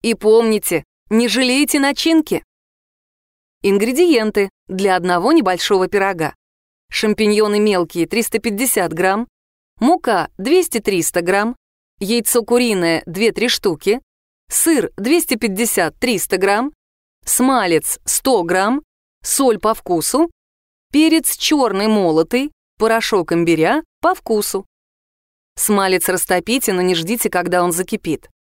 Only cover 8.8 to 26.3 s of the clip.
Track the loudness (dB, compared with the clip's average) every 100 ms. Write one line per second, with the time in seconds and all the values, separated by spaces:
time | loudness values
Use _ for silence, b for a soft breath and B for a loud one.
8.8 | -2 -2 -2 -2 -6 _ _ _ _ _
9.8 | 0 2 0 -2 -2 -6 0 0 2 -4
10.8 | -2 -2 -2 -2 0 0 -2 -6 _ _
11.8 | _ _ -2 -2 0 -2 2 0 2 0
12.8 | 0 -2 -4 -2 -2 0 -4 -2 -2 -2
13.8 | -2 -2 _ _ _ _ _ -2 0 0
14.8 | 0 -6 0 0 0 -2 -2 -2 -2 0
15.8 | -2 -2 -2 -2 -2 -2 0 0 -2 -10
16.8 | _ _ _ _ -6 0 2 2 2 0
17.8 | 0 -8 -4 -2 2 0 2 0 0 -2
18.8 | _ _ _ _ -6 0 2 2 0 -2
19.8 | -2 -2 0 0 -2 _ _ _ _ _
20.8 | _ 2 4 2 0 -4 0 2 2 0
21.8 | 2 2 4 2 2 0 -4 _ _ _
22.8 | 0 0 0 -2 0 0 2 2 2 0
23.8 | -4 _ -2 -2 -4 -4 -2 -6 -10 _
24.8 | _ _ _ _ _ _ _ -6 0 0
25.8 | 2 0 0 -4 0